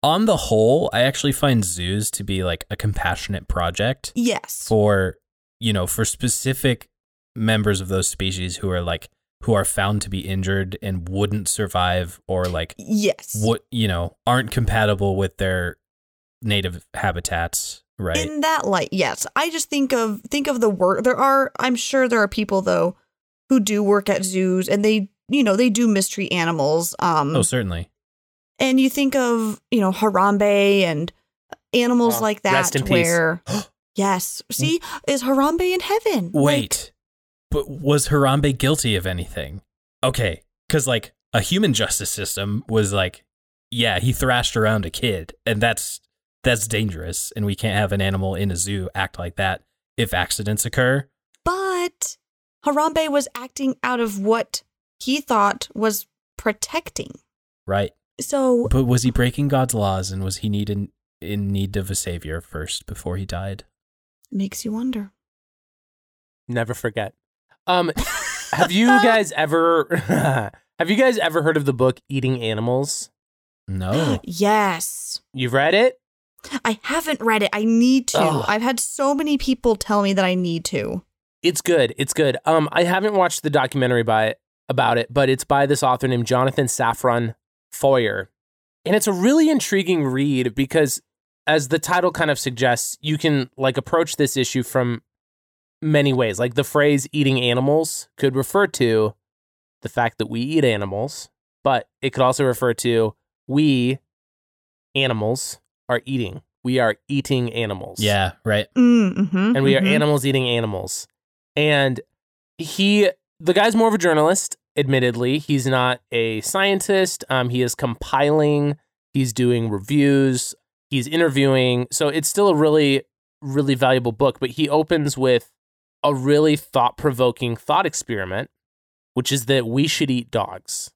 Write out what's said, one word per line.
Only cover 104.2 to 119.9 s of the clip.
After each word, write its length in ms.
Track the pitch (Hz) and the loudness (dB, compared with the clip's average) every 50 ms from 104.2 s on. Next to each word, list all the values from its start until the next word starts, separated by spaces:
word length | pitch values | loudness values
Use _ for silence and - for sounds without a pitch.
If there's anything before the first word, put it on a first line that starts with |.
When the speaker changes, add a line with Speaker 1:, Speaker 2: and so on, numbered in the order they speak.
| _ _ _ _ _ _ _ _ _ _ _ _ _ _ _ | _ _ _ _ _ _ _ _ _ _ _ _ _ _ _
Speaker 3:
animals 640 | 135 135 131 120 107 107 107 123 131 - - - _ _ _ _ _ _ - | 0 0 0 0 0 0 -2 -2 -2 -6 -10 -12 _ _ _ _ _ _ -4
are 120 | 123 117 _ | -4 -4 _
eating. 360 | 131 135 127 117 92 95 - _ _ _ _ _ | -4 -4 -4 -4 -4 -8 -12 _ _ _ _ _
We 160 | 123 127 127 | -2 0 2
are 160 | 120 110 104 _ _ _ | 2 2 0 _ _ _
eating 420 | 143 139 135 - 139 127 120 117 113 | -4 -4 -2 0 0 0 0 -2 -2
animals. 460 | 117 117 104 101 92 98 104 90 - | -4 -4 -4 -4 -8 -8 -14 -8 -2
Speaker 1:
Yeah, 320 | 107 104 104 98 95 90 - _ _ | 0 0 2 2 0 -2 -4 _ _
right. 220 | 113 104 104 107 _ _ | 0 0 0 -2 _ _
Speaker 2:
Mm, 420 | 254 247 240 240 233 214 185 - | 4 6 6 6 6 4 2 0
mm-hmm, 200 | - 202 170 - | 0 -2 0 0
Speaker 3:
And 260 | 185 190 214 240 - 135 | 0 2 2 2 2 4
we 100 | 139 135 | 4 4
Speaker 2:
mm-hmm. 120 | 135 190 | 4 4
Speaker 3:
are 40 | - | 2
animals 360 | 147 151 151 151 147 143 123 | 2 2 2 2 2 2 2
eating 220 | 139 135 135 127 | 2 0 2 0
animals. 600 | 123 120 117 117 110 101 92 95 95 - - - _ _ _ _ _ _ _ _ _ _ | 0 0 0 -2 -2 -4 -6 -8 -8 -10 -10 -12 _ _ _ _ _ _ _ _ _ _
And 440 | 147 151 151 147 143 139 135 127 113 - _ _ _ _ _ _ _ _ _ _ | 0 2 2 4 4 2 2 0 -2 -8 _ _ _ _ _ _ _ _ _ _
he, 520 | - 165 156 - - 196 196 208 208 202 185 - _ _ _ _ _ | -12 -12 -10 -2 0 2 4 6 6 4 4 2 _ _ _ _ _
the 140 | 160 165 175 | 0 2 2
guy's 220 | 190 202 226 196 | 4 4 4 4
more 140 | 226 226 226 | 4 4 4
of 40 | 214 | 2
a 40 | |
journalist, 580 | 208 165 175 160 151 151 160 190 190 - - - _ _ _ _ | 2 2 2 4 4 4 2 2 0 -2 -6 -12 _ _ _ _
admittedly. 640 | - 143 131 139 131 127 123 113 117 123 127 135 156 | -2 0 2 2 2 2 2 0 0 -2 0 -2 -2
He's 280 | 147 - 147 135 123 | -2 0 -2 0 0
not 320 | 131 131 127 127 127 123 123 _ _ | 0 0 2 2 0 -2 -4 _ _
a 280 | - 117 113 113 110 107 | -2 -2 -2 0 -2 -4
scientist. 840 | - - - 190 196 202 196 196 - - 202 190 190 185 - - - _ | -6 -4 -2 0 2 2 0 0 0 0 2 2 2 0 -2 -10 -4 _
Um, 200 | 135 131 127 123 | 0 0 0 0
he 120 | 123 123 | 0 0
is 140 | 123 120 - | 0 -2 -2
compiling, 1000 | - - 123 113 - - - - 135 143 147 151 156 151 147 147 147 143 147 143 156 _ _ _ _ _ _ _ | -4 -4 -4 -4 -6 -6 -2 0 2 2 4 4 2 2 2 2 2 0 -2 -4 -6 _ _ _ _ _ _ _
he's 200 | 139 131 123 107 | -2 -2 -2 0
doing 360 | - 127 120 123 117 113 113 | 0 2 2 2 2 0 -2
reviews, 840 | 104 98 98 113 | -4 -6 -4 0